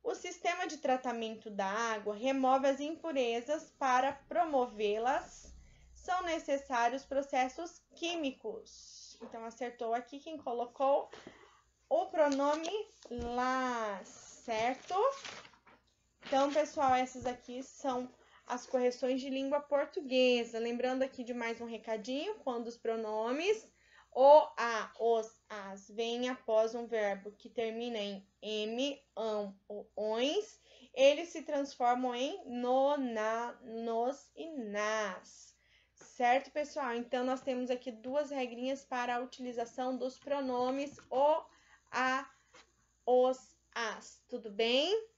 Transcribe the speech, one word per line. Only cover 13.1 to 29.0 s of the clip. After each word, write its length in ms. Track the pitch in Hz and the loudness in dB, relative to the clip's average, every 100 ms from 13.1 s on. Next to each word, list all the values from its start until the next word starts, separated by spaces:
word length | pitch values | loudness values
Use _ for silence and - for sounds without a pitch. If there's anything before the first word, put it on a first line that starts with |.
lá, 880 | 240 240 240 254 262 254 233 220 190 | -8 -4 -2 0 0 0 -2 -4 -6
certo? 920 | - - - - - 220 233 262 - 370 523 554 - - - _ - - _ _ _ _ | -12 -20 -20 -16 -6 0 0 -2 -2 2 2 0 -12 -14 -18 _ -20 -20 _ _ _ _
Então, 280 | - 269 285 | 0 2 4
pessoal, 420 | 294 302 311 277 | 2 0 2 4
essas 320 | 254 254 254 247 | 4 2 -2 -6
aqui 340 | 247 - 247 | -6 -10 -12
são 440 | 269 - 277 247 254 - - - - | -12 -6 -4 -4 -6 -14 -20 -20 -8
as 180 | 247 | -8
correções 560 | - 254 247 247 254 262 | 0 2 2 2 0 0
de 80 | 269 | -2
língua 320 | 262 269 285 | -4 0 -2
portuguesa. 1000 | 294 285 302 381 277 254 254 240 233 226 | 2 0 0 -4 0 4 6 6 2 -4
Lembrando 420 | 233 240 254 262 | -2 0 0 0
aqui 220 | 269 - | -2 -4
de 100 | 233 | -8
mais 260 | 240 233 226 | -6 -4 -6
um 60 | 233 | -8
recadinho, 680 | 226 226 220 214 269 370 440 | -10 -6 -6 -4 -4 -4 -6
quando 320 | - 240 240 | -6 -6 -8
os 80 | 233 | -6
pronomes 920 | 226 226 214 214 226 277 359 440 - _ _ - _ | -4 -4 -2 -2 -2 0 0 0 -4 _ _ -20 _
o, 340 | - 269 302 302 - | 8 12 12 10 -2
a, 360 | 233 220 190 - | -2 -2 -6 -2
os, 280 | 226 226 220 _ _ | 2 2 -2 _ _
as 420 | 214 196 196 196 | -12 -12 -14 -12
vêm 380 | 208 233 240 254 | -4 -4 -2 -4
após 480 | 254 - 220 226 240 | -4 2 2 2 -2
um 100 | 233 | -4
verbo 460 | 226 208 196 208 | -2 0 -2 -8
que 160 | - 226 | -16 -10
termina 500 | 240 226 220 240 226 | -4 -4 -4 -4 -4
em 260 | 202 196 - _ | -4 -8 -14 _
M, 640 | 208 214 214 233 277 277 | -6 -4 -2 -2 -2 -4